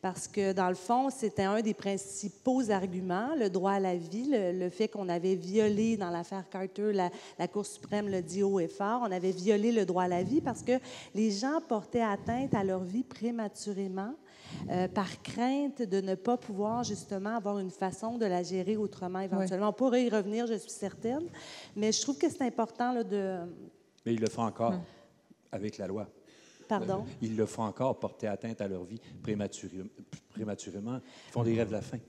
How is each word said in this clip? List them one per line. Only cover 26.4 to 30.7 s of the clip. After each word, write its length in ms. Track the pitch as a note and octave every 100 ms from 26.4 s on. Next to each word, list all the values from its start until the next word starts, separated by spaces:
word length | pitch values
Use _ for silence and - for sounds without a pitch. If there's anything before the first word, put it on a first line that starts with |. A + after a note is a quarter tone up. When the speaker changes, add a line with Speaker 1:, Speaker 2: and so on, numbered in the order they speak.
| - - -
Speaker 1:
Pardon ? 320 | G#3 F3+ G3 A3
Speaker 3:
Euh, 80 | -
ils 140 | A2+ A2
le 100 | G#2+
font 180 | -
encore, 360 | A2 - C3 A#2+
porter 280 | G#2 - G#2+
atteinte 340 | G2 A#2 A2+
à 60 | G2+
leur 160 | F#2 F2+
vie 160 | A2+ - -
prématuré-, 640 | - G#2 G2+ - F#2+ F#2+ F#2+ - - - _
prématurément. 720 | - G#2+ G2+ -